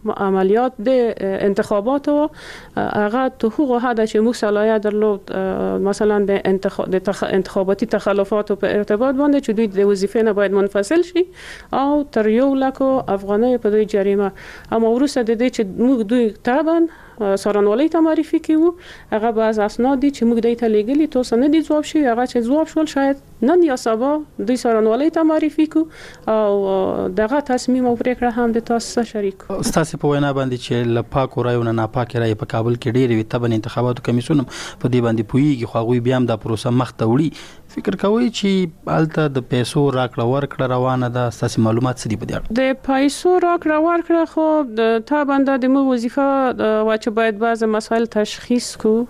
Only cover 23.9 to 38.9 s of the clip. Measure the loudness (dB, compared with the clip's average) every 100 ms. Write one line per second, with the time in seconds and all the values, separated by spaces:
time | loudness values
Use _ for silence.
23.9 | 0 0 -2 -4 -8 -2 0 2 2 2
24.9 | 2 0 2 2 2 0 0 0 0 -2
25.9 | -8 -20 -10 -2 0 2 2 0 0 0
26.9 | -2 -2 -2 0 0 0 -2 0 0 2
27.9 | 0 -2 0 -2 0 0 0 0 -2 -2
28.9 | -4 -4 -4 -4 -6 -10 -6 -2 0 -2
29.9 | -2 0 2 0 0 -2 -4 -2 -2 0
30.9 | -2 0 -2 -2 -2 0 0 0 -2 -2
31.9 | -2 -4 -2 -2 -2 -4 -2 -2 -2 -2
32.9 | 0 2 0 0 -2 0 -2 -2 -2 -2
33.9 | -2 -2 -2 0 -2 -2 -10 -14 -6 0
34.9 | 2 2 0 0 2 2 0 -2 -2 0
35.9 | 0 0 0 0 -2 -4 -4 0 0 -2
36.9 | -2 0 2 0 -4 -20 -20 -14 -6 -4
37.9 | -2 0 2 0 0 0 0 -2 -6 -4